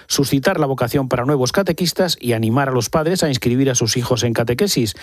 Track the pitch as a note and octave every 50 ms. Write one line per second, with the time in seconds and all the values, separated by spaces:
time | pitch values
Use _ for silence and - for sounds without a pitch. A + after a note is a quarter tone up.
0 | - - - - C#3 - - C#3 C3 F#3+ F#3+ E3+ D3 C3+ C3+ B2 B2+ A2 - C#3+
1 | C3+ B2 C3+ A#2+ A#2+ C3+ D3+ C3+ B2+ B2 - G3 G3+ F3 E3 - F3+ E3 - -
2 | F#3 E3+ E3 - - A#2+ A#2+ A2+ A2+ A2 A2+ C#3 C#3 C3+ B2+ B2 A2 - - E3
3 | D3+ D#3+ F#3+ F#3 - D3+ C3 A#2+ - B2 A#2+ C3 C#3 C3+ B2 - A#2+ A2+ - B2+
4 | A#2+ - B2+ A#2 A#2+ A#2+ A2+ - A#2 A2+ A#2+ B2+ G3+ G3 - - A#2+ G#2 - -